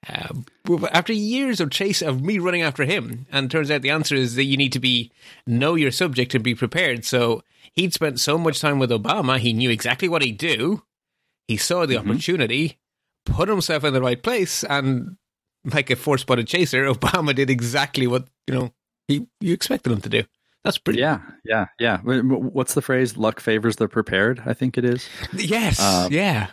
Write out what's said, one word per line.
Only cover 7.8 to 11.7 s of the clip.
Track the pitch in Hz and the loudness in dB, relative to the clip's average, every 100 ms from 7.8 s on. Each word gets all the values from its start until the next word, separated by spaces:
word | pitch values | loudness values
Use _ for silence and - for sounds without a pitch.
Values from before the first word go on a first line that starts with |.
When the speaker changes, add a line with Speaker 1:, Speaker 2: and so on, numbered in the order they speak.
| 180 | -2
Speaker 1:
spent | - 156 120 | 0 -4 -2
so | - 156 | 0 0
much | 165 147 | 0 0
time | 151 143 | 0 2
with | 127 | 2
Obama, | 117 104 190 139 131 | 0 0 0 2 2
he | 120 | 2
knew | 110 127 | 2 2
exactly | 113 120 123 185 | 0 0 0 0
what | 165 | 0
he'd | 135 104 | -2 -2
do. | 165 123 139 208 _ _ _ _ _ _ - | -2 0 0 -2 _ _ _ _ _ _ -4
He | 110 | -2
saw | - | 0